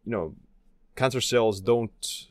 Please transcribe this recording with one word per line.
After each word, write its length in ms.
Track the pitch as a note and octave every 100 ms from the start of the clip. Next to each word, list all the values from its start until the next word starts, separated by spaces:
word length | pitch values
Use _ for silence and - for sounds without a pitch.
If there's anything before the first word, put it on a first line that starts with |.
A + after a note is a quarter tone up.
you 80 | -
know, 220 | A2+ D#2+ - _ _ _ _ _ -
cancer 240 | C3 B2+
cells 400 | - B2 A2+ G2
don't 640 | G2 A#2+ A2+ _ - - -